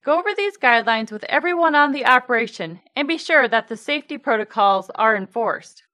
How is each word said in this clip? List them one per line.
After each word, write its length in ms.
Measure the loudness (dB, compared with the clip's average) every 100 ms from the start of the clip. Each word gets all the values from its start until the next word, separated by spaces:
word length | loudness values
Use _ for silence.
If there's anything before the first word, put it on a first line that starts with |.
Go 140 | 0 0
over 160 | 0 -4
these 200 | -4 -2
guidelines 540 | 2 2 2 -2 -4
with 140 | -10
everyone 500 | -4 -2 0 0 2
on 160 | 4 2
the 160 | 2 2
operation 760 | 2 2 -2 -2 -8 -12 -12 _
and 140 | -6 -4
be 100 | -4
sure 300 | 2 2 4
that 180 | 0 -2
the 100 | -12
safety 420 | -6 -6 -6 -10
protocols 720 | -2 -2 -2 2 2 2 -2
are 220 | -2 0 0
enforced. 640 | -4 -4 -4 -4 -10 _ _